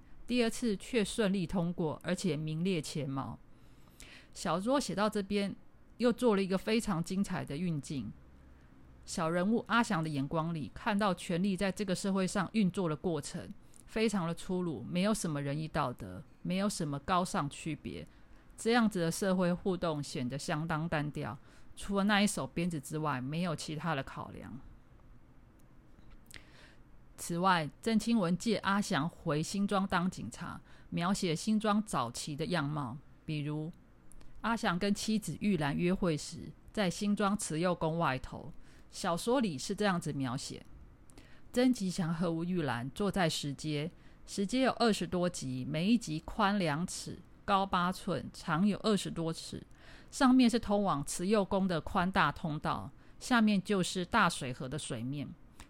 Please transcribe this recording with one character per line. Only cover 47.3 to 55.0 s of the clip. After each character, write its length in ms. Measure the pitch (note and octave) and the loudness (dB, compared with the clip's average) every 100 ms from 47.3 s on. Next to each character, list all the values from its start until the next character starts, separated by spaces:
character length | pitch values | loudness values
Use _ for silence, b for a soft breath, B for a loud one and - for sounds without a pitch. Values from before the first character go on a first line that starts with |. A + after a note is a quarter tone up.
| - | -12
高 220 | - G3 G3 | 2 2 4
八 260 | F#3 F3 | 2 2
寸， 380 | F#3 - D3 - | 0 -2 -4 -4
长 340 | - - D#3+ G#3 | -10 -2 2 4
有 120 | F#3 | 2
二 120 | A3 G3+ | 2 2
十 160 | D#3+ | 0
多 200 | D3+ E3 | -4 -4
尺。 280 | E3 - - - B B B B | -4 -8 -12 -12 B B B B
上 240 | - C4 | 4 6
面 160 | B3+ A#3+ | 8 8
是 80 | A#3 | 6
通 260 | - G#3 | 2 2
往 200 | G3 D3 | 2 0
慈 240 | D3 - F3+ | -2 -2 2
幼 160 | G#3+ | 2
宫 240 | F#3 G3 F#3 | 4 2 2
的 140 | E3 | 0
宽 280 | - G3 F3+ | 0 0 2
大 220 | G3 D#3 | 4 2
通 260 | - E3+ D3+ | 2 -4 -2
道， 300 | D#3 C#3+ G2+ B B B | -2 -4 -6 B B B
下 220 | - B3 | 2 6
面 200 | G#3+ G3+ | 6 4
就 220 | - G3+ | 4 2
是 220 | E3+ F#3 F3 | 2 -2 0
大 240 | A#3 F3+ | 4 4
水 240 | - B2+ | 2 -4
河 160 | B2+ C3 | -6 -6
的 100 | D3 | -6
水 240 | - B2 | -6 -6